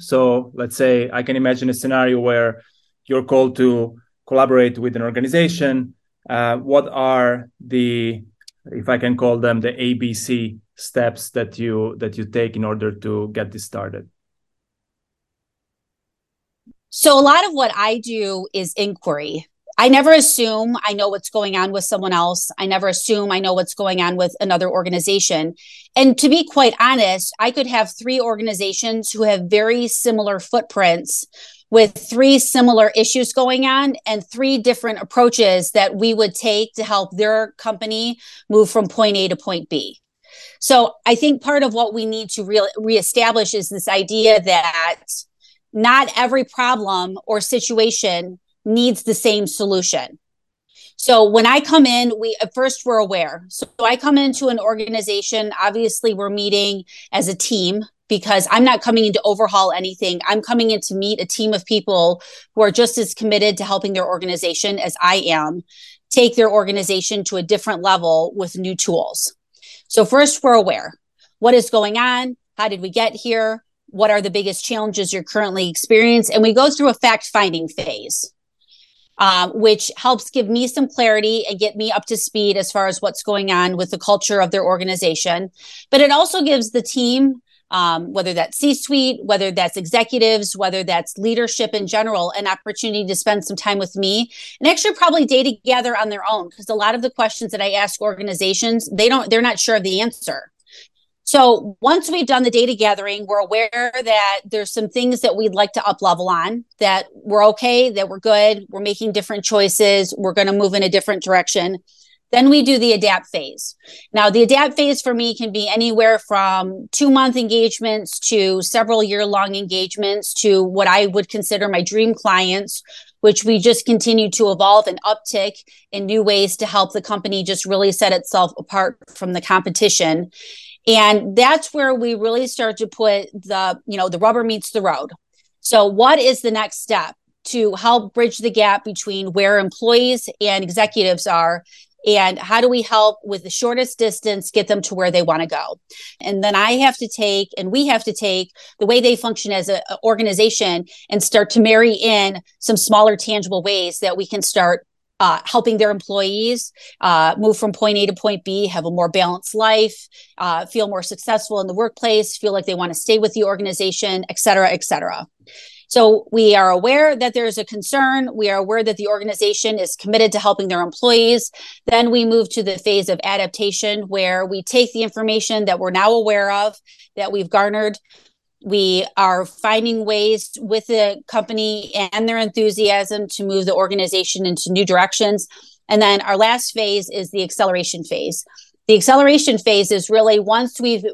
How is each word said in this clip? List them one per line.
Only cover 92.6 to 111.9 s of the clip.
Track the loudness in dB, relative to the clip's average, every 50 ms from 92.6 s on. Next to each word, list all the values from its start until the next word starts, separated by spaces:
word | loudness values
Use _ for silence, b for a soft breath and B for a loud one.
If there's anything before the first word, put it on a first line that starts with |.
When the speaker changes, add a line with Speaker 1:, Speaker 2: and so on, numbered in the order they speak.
| -8 -10 -10 -8 -6 -6 -4 -4 -4
Speaker 2:
to | -4 -6
spend | -2 0 0 0 0 -2
some | -6 -10
time | -6 -4 -4 -2 -2
with | -4 -6 -4
me | -4 -2 0 0 -2 -2 -4 B B B B B B
and | -2 0
actually | 0 0 0 -2 0
probably | 2 2 2 4 2 2
data | 2 2 2 2 0 -4 -4 -2
gather | 0 0 0 0 -2 -2
on | -2 -4 -4
their | -6 -6 -4 -4
own, | -4 -4 -6 -8
'cause | -16 -14 -8 -6
a | -4
lot | -2 0 -2 -2
of | -2
the | -4 -4
questions | -2 -2 -2 -2 -4 -6 -10 -8
that | -6 -4
I | -4 -2
ask | -2 -2 -2 -2 -4 -4
organizations, | -4 -6 -4 -6 -6 -8 -6 -4 -2 -2 -2 0 0 0 0 -2 -2 -4
they | 0 2 2 2
don't, | 2 0 0 0
they're | 0 2
not | 2 0 -2 -2
sure | 0 0 0
of | 0
the | 0 -2 -2 -2
answer. | -2 -4 -6 -8 -10 -10 -10 -10 -12 -18 _ _ b b b b b b b b b _ _ _ _
So | 2 4 6 6 6 6 4 0 -6 -8 _
once | 0 2 2 2 0 -2
we've | -4 -2 0
done | 0 0 0
the | 2 2
data | 2 2 2 2 0
gathering, | 0 0 0 0 0 -4 -8 -8 -8 -6
we're | -4 -2 -2
aware | -2 0 0 -2 -2 -2
that | -4 -4 -4 -4 -6 -4 -2 0 2 2 2 0 -2 -4 -6
there's | -8 -8 -6 -6 -6
some | -6 -6 -6 -4
things | -4 -2 0 0 0 0
that | 0 0 0
we'd | 0 -2 0 0
like | 0 0 0 -2
to | -2 -2
up | -2 -2 0
level | 0 0 0 0 0 -2
on, | -2 -2 -2 -4 -6 -8 -10 _ _ -2
that | 0 0 0 0 -2 -6 _
we're | -16 -6 0 2 4 6
okay, | 4 4 2 0 2 4 4 2 2
that | 0 -2 -4 -4
we're | -6 -4
good, | 0 2 4 6 6 4 2 0 -4 -12
we're | -12 -8
making | -6 -6 -6 -4 -4 -4
different | -4 -4 -4 -4 -6 -6 -2
choices, | 0 2 2 2 2 2 2 4 4 4 4 2 -2 -4 -6
we're | -4 -2 0
gonna | 0 2 2
move | 2 2 0 0 2
in | 0
a | 0 0
different | 0 0 0 -2 -4 -4
direction. | 0 0 2 2 2 0 -2 -2 -2 -2 -4 -8 b b